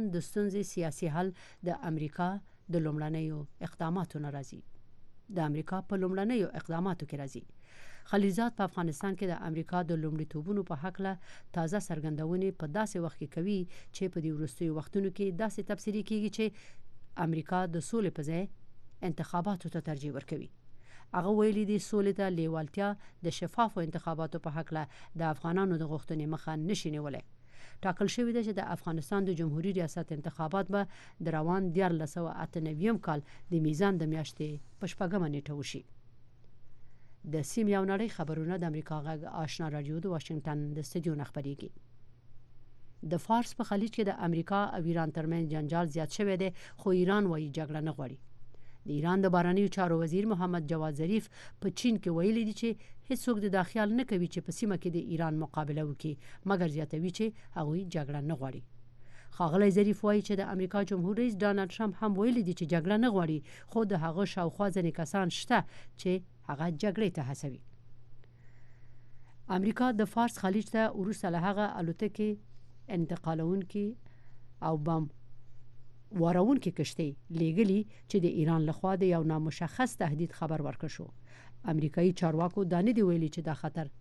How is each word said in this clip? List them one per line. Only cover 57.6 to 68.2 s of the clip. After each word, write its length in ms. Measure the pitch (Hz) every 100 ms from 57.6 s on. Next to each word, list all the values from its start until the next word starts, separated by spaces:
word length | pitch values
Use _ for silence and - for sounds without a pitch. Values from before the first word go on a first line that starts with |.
| 151 160 185 170
جګړه 260 | 143 147 143
نه 60 | 156
غواړي. 220 | 135 139 - - - - - - - -
ښاغلی 340 | 170 175 202 185
ظریف 240 | 202 208
وایي 180 | 208 208 202
چې 60 | 202
د 40 | 196 185
امریکا 240 | 185 208 196
جمهور 240 | 196 175 208
رئیس 120 | 247 202
ډانلډ 260 | 202 202 190 -
ټرمپ 180 | 220 185
هم 80 | 214 190
ویلي 240 | 220 247 180
دي 60 | 175
چې 60 | 165
جګړه 240 | 165 160 214
نه 60 | 247 196
غواړي، 240 | 165 156 - - -
خو 80 | 233 220
د 20 | 190 160
هغه 180 | 160 202 -
شاوخوا 320 | 170 - 202 196
ځینې 160 | 170 -
کسان 280 | 165 202 180 -
شته 200 | - 233 - - - -
چې 120 | 190 185 180 - -
هغه 180 | 139 165 151
جګړې 280 | 214 190 214 180
ته 60 | 131
هڅوي. 300 | 139 143 131 - - - - - -